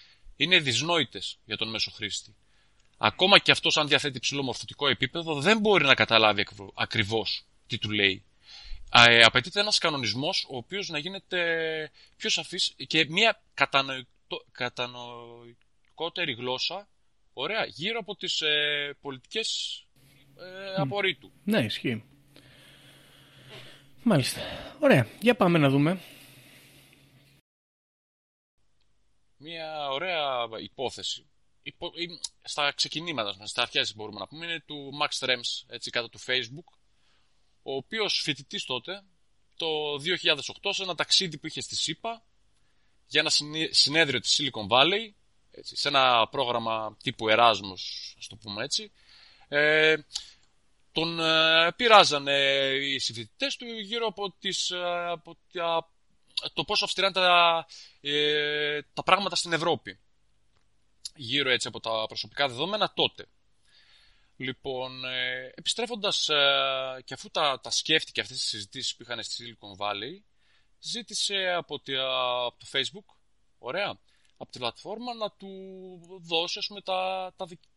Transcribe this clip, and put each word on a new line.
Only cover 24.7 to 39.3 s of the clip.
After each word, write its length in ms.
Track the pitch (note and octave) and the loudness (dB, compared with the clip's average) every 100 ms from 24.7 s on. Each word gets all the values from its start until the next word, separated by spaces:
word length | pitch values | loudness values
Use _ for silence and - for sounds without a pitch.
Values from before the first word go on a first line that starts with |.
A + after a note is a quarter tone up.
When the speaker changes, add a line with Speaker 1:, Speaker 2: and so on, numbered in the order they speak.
| - | 0
Speaker 2:
Ωραία. 280 | C#4+ E3+ A2+ - | 6 6 4 0
Για 140 | A#3 A#3+ | 2 4
πάμε 220 | F#3 E3+ | 4 6
να 120 | C#3 | 4
δούμε. 300 | C#3 D3 F#3 - - - - - - - - _ _ _ _ _ _ _ _ _ _ _ _ _ _ _ _ _ _ _ _ _ _ _ _ _ _ | 4 2 0 -8 -20 -20 -20 -20 -20 -20 -20 _ _ _ _ _ _ _ _ _ _ _ _ _ _ _ _ _ _ _ _ _ _ _ _ _ _
Speaker 1:
Μια 520 | D3 E3 D#3 D#3 C#3+ | -16 -12 -10 -6 -4
ωραία 580 | C3+ F#3 E3+ C#3+ B2+ A#2 A2 | -2 -2 -2 0 -2 -4 -6
υπόθεση. 640 | G#2 - B2 - F#2 - _ _ _ _ | -12 -6 -6 -4 -10 -10 _ _ _ _
Υπο-, 280 | C#3+ - F3 E3 | -18 -12 -12 -8
ή, 240 | E3+ E3+ - _ | -10 -8 -12 _
στα 280 | - - C#3+ | -10 -2 -2
ξεκινήματα, 760 | - C#3+ D3+ E3+ C#3 G#2 G2+ G2+ | 0 -4 -4 -6 -4 -4 -6 -8
στα 160 | - | -4
αρχές 340 | A#2+ C#3+ B2 G#2+ | -2 0 -2 -6
μπορούμε 240 | G#2+ G#2 | -12 -12
να 80 | F#2+ | -14
πούμε, 180 | D3+ E3+ | -12 -10
είναι 180 | E3 - | -10 -10
του 260 | D3 C#3 C#3+ | -14 -10 -4
Max 180 | D3 - | -4 -2
Schrems, 460 | B2+ B2 A#2+ - - | -2 -2 -2 -8 -12
έτσι, 220 | A#2 - | -12 -6
κατά 200 | A#2+ A2+ | -6 -6
του 100 | - | -10
Facebook, 540 | - B2+ A#2 C#3 - _ _ _ _ _ _ _ _ _ | -4 -4 -4 -12 -20 _ _ _ _ _ _ _ _ _
ο 120 | - C#3+ | -8 -8
οποίος 440 | - A3 G3 - | -6 -4 -2 0
φοιτητής 420 | - C#3 C#3 G#3 - | -2 -4 -6 -10 -6
τότε, 380 | B2+ - G3 G3 _ _ | -6 -6 -14 _ _ _